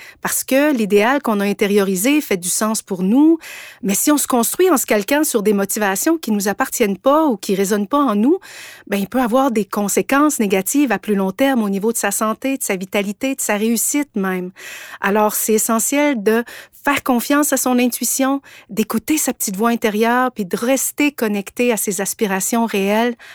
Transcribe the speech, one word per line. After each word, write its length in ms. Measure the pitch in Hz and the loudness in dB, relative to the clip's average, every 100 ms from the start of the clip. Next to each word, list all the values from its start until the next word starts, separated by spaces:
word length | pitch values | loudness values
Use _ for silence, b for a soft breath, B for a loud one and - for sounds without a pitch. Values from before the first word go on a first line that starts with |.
| B B | B B
parce 200 | - - | -6 -4
que 300 | - 262 302 | 0 2 4
l'idéal 480 | 254 202 202 220 285 | 2 2 4 4 2
qu'on 200 | - 202 | 0 0
a 40 | |
intériorisé 760 | 202 196 208 202 196 185 233 302 | 0 0 2 2 2 0 2 2
fait 160 | - 196 | 0 -2
du 100 | 175 | -2
sens 320 | - 214 220 | -2 -2 -2
pour 220 | - 185 | -6 -2
nous. 340 | 185 254 311 330 B B B B | 2 6 6 4 B B B B
Mais 100 | 196 | -2
si 180 | 202 - | 0 2
on 60 | 294 | 2
se 100 | - | 2
construit 440 | 247 220 - 370 | 0 0 2 2
en 80 | 277 | 2
se 80 | - | 2
calquant 360 | 214 196 285 | 0 0 0
sur 200 | 311 226 | 0 0
des 100 | 202 | 2
motivations 640 | 202 196 220 208 196 320 330 | 2 0 -2 -2 0 0 0
qui 140 | - | -2
nous 180 | 208 196 | -2 -2
appartiennent 480 | 196 262 - 214 185 | -2 -2 0 0 0
pas 300 | 262 302 311 | 2 4 2
ou 100 | 208 | 0
qui 180 | - | -2
résonnent 340 | 190 190 208 202 | -2 0 -2 0
pas 140 | 285 | 0
en 120 | 269 | 2
nous, 240 | 202 247 381 B B B B B | 2 2 2 B B B B B
ben, 100 | 202 | -4
il 100 | 196 | -2
peut 140 | 254 | -2
avoir 300 | 240 254 269 | 2 2 2
des 160 | 220 196 | 0 -2
conséquences 720 | 208 202 214 - 277 302 - | -2 -2 -2 0 2 2 2
négatives 540 | 202 190 - 277 277 | 0 0 0 0 2
à 60 | 196 | 0
plus 180 | - 196 | -2 -2
long 160 | 190 | -2
terme 300 | 185 269 254 | 0 0 2
au 60 | 208 | 0
niveau 240 | 196 214 | -2 -2
de 60 | 226 | -2
sa 120 | 202 | -2
santé, 460 | 196 220 214 269 269 | -2 -2 -2 -4 -4
de 60 | |
sa 140 | - 190 | -4 -4
vitalité, 580 | 190 208 202 202 269 | -4 -4 -4 -4 -4
de 60 | 269 | -4
sa 160 | - 208 | -2 0
réussite 580 | 226 226 - 294 285 208 | 0 0 0 -2 -2 -2
même. 340 | 190 185 180 - B B B B | -2 -4 -6 -12 B B B B
Alors, 320 | 196 214 214 | 0 2 2
c'est 180 | - - | 0 0
essentiel 680 | 220 226 226 - 285 294 247 | 0 2 0 0 0 0 2
de 200 | 196 226 240 B B _ | 2 0 -2 B B _
faire 200 | 285 277 | -4 -2
confiance 500 | - 240 - 285 294 | 0 0 2 0 2
à 60 | 262 | 0
son 200 | 254 247 | 0 0
intuition, 600 | 247 - 240 - 269 277 - B B | 0 -2 -4 -2 0 -2 -6 B B
d'écouter 480 | 190 208 226 - 311 | -6 -2 -4 -2 -2
sa 160 | - | -2
petite 200 | - - | -4 -6
voix 140 | 190 233 | -2 0
intérieure, 640 | 233 220 208 226 240 254 | 0 -2 0 0 0 0
puis 140 | - 180 | -4 -6
de 100 | 202 | -4
rester 560 | 240 269 - - 294 | 0 0 -2 -2 -2
connecté 640 | - 220 208 196 - 247 | 0 -2 -2 -4 -2 0
à 20 | 220 | 0
ses 240 | - 185 | -2 -4
aspirations 640 | 190 - 208 190 - 233 | -6 -4 -2 -2 -2 0
réelles, 520 | 226 202 196 214 240 233 B | 0 0 0 2 0 -4 B